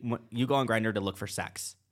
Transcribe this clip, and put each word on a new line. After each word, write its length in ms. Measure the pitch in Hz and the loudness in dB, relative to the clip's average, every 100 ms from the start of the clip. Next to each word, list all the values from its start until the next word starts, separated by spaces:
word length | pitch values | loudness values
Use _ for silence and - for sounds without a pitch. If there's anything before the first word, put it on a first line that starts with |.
| 120 | -4
wh-, 120 | 117 - | -4 -4
you 140 | 117 127 | 0 2
go 80 | 143 | 4
on 120 | 120 | 4
Grindr 260 | 113 110 | 2 2
to 60 | 104 | 0
look 160 | 95 92 | -2 -4
for 100 | 101 | -6
sex. 480 | - 87 - - - _ | -6 -6 -8 -12 -14 _